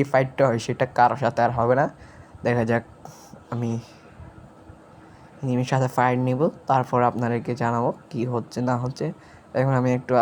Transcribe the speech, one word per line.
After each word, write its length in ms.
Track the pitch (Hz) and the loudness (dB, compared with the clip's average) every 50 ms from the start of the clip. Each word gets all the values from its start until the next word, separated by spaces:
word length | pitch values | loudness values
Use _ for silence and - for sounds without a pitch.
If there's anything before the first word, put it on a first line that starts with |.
| 135 139 | 2 2
ফাইটটা 320 | - 131 135 131 - - 139 127 | 2 0 0 0 2 2 2 2
হয় 120 | 117 117 - | 2 0 -2
সেটা 200 | - 127 - 131 131 - - | -4 -2 -2 -2 -2 2 4
কারোর 220 | 123 120 117 135 123 | 4 4 4 2 0
সাথে 160 | 117 - 117 120 | 0 2 2 0
আর 60 | 120 123 120 | 2 2 2
হবে 160 | 117 120 127 131 | 2 2 4 2
না। 60 | 156 - - - - - - - - - - - - | 2 0 -4 -10 -20 -20 -20 -20 -20 -20 -18 -6 -2
দেখা 180 | 117 120 120 113 113 | 0 0 0 0 0
যাক, 140 | 117 120 - - - - - - - - - - - - - - 123 | 0 0 -2 -4 -12 -20 -20 -20 -20 -20 -20 -20 -20 -20 -14 -10 -8
আমি 180 | 120 120 117 117 117 - - - - - - - - - - - - - - - - - - - - - - - - - - - - - - - - 139 | -6 -4 -4 -4 -6 -8 -12 -18 -20 -20 -20 -20 -20 -20 -20 -20 -20 -20 -20 -20 -20 -20 -20 -20 -20 -20 -20 -20 -20 -20 -20 -20 -20 -20 -20 -14 -8 -4
এনিমির 260 | 131 123 123 127 - | -2 -2 -2 0 0
সাথে 160 | 147 131 131 123 - | 0 0 0 0 0
ফাইট 240 | 127 123 127 123 123 127 127 | 0 2 2 2 0 0 0
নিব, 140 | 127 131 156 - - - - - | 0 0 0 -2 -2 -6 -2 0
তারপর 300 | 131 135 123 - 127 123 120 120 | 2 2 2 2 2 2 2 2
আপনাদেরকে 400 | 101 117 123 117 120 117 - 123 123 127 | 2 0 -2 -2 -2 -4 -4 -6 -4 -2
জানাবো 280 | 120 117 120 117 120 147 - - - - | -2 -2 0 0 -2 -2 -4 -6 -12 -12
কী 120 | - 120 117 127 123 | -8 -6 -4 -4 -4
হচ্ছে 260 | 117 - - - 123 123 127 | -4 -6 -6 -6 -4 -2 -2
না 60 | 123 120 123 | -2 -2 -2
হচ্ছে। 220 | 127 135 - - 160 - - - - - - - - - 123 | -6 -6 -6 -6 -6 -6 -10 -16 -20 -20 -20 -20 -6 -2 0
এখন 140 | 131 135 131 127 | 2 2 2 2
আমি 100 | 127 127 123 127 | 2 2 0 0
একটু 160 | 127 - 127 120 | 0 2 4 4